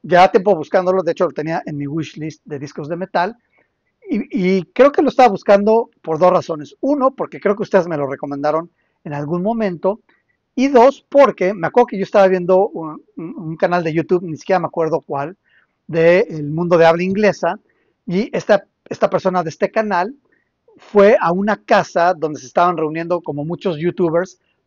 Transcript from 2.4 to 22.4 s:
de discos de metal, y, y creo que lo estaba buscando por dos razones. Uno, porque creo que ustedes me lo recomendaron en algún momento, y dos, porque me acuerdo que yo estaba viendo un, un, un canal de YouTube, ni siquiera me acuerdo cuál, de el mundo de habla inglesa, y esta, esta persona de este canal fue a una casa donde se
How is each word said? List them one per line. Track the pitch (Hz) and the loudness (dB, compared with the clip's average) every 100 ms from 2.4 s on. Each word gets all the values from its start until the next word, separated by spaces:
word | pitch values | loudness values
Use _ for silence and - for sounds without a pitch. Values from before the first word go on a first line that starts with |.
de | - 143 | -14 -12
discos | 139 - 147 | -12 -12 -10
de | |
metal, | 170 185 180 180 233 _ _ _ _ _ _ 427 | -10 -6 -4 -4 -8 _ _ _ _ _ _ -8
y, | 240 - 240 180 190 | -6 -4 -4 0 0
y | 170 | -2
creo | - 277 | 2 2
que | 285 | 4
lo | 285 | 0
estaba | - 247 | 4 2
buscando | - - 202 202 220 240 _ | 2 2 2 4 0 0 _
por | - 156 | -8 0
dos | 180 | 2
razones. | 180 151 160 143 - | 2 -2 -10 -12 -8
Uno, | 262 294 262 | -4 0 -2
porque | 269 165 147 | -2 -10 -4
creo | - 214 | -4 -2
que | |
ustedes | 196 202 175 | 0 0 0
me | 156 | -4
lo | 139 | -6
recomendaron | 135 143 143 143 156 170 _ _ _ | -8 -8 -6 -2 -2 -4 _ _ _
en | 175 | -12
algún | 143 143 175 | -10 -6 -4
momento, | 190 233 208 170 185 214 _ _ _ _ _ - | -4 -4 -4 -4 -4 -4 _ _ _ _ _ -4
y | 269 | 2
dos, | 269 247 269 _ | 6 4 2 _
porque | 277 262 - 185 | 4 4 4 -2
me | 208 165 | -2 -2
acuerdo | - 240 | 0 0
que | 196 | 0
yo | |
estaba | 190 214 190 | 0 4 4
viendo | 185 175 185 196 | 2 2 2 2
un, | - 160 160 _ - | -2 -12 -12 _ -14
un, | 165 - | -12 -10
un | 160 160 | -10 -4
canal | 180 175 | -2 0
de | 165 | -2
YouTube, | 156 156 180 | -4 -2 -2
ni | 180 156 | -4 -10
siquiera | - 185 | -2 -2
me | 160 | -2
acuerdo | - 160 160 | -4 -4 -4
cuál, | - 143 147 196 _ _ _ _ - | -6 -8 -8 -12 _ _ _ _ -8
de | 170 165 180 240 | 0 4 4 2
el | 160 147 | -6 -8
mundo | 156 175 175 | -4 0 4
de | 165 | 4
habla | 165 | 4
inglesa, | 185 190 208 - 170 196 _ _ _ _ - | 0 0 0 0 -4 -6 _ _ _ _ -6
y | 180 240 | -4 -4
esta, | 196 - 202 - _ - | -4 0 0 0 _ -14
esta | - 190 | -4 -2
persona | 185 190 185 | -2 -2 -2
de | 160 | -4
este | - 226 | -4 -4
canal | - 214 185 190 285 _ _ _ _ _ _ | -2 -2 -2 -4 -8 _ _ _ _ _ _
fue | - 208 202 254 | -2 4 6 6
a | 170 | 2
una | 175 202 208 | -2 -2 -4
casa | - 208 165 - 175 | 0 0 0 0 0
donde | 175 151 | 0 -4
se | 143 | -8